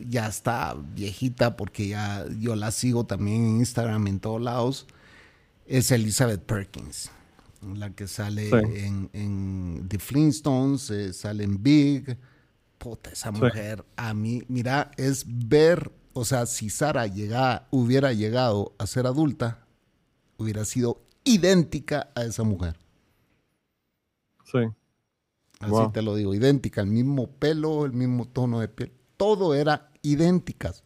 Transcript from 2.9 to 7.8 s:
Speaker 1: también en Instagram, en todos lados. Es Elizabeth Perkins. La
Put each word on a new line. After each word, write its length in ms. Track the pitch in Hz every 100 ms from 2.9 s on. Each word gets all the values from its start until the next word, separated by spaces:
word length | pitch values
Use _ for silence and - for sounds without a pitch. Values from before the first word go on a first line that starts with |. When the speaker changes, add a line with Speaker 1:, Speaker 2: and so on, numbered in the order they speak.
| 117
Speaker 1:
también 380 | 104 95 101 110
en 120 | 113 110
Instagram, 480 | 120 - 117 107 101
en 120 | 98
todos 220 | 110 113
lados. 460 | 120 123 120 139 - - - - - _ _ _ -
Es 240 | 131 -
Elizabeth 500 | 123 107 104 123 101
Perkins. 680 | - 104 98 - 76 - - - _ _ - _
La 300 | 101 101